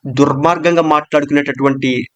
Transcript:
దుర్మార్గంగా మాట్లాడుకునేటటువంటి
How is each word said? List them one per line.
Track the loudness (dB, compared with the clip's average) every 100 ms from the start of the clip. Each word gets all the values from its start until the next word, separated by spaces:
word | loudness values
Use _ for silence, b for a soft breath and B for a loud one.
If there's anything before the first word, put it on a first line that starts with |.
| -6
దుర్మార్గంగా | 0 0 2 0 2 2 2
మాట్లాడుకునేటటువంటి | 2 0 2 -2 0 -2 -2 -2 -2 0 -2 -4 -6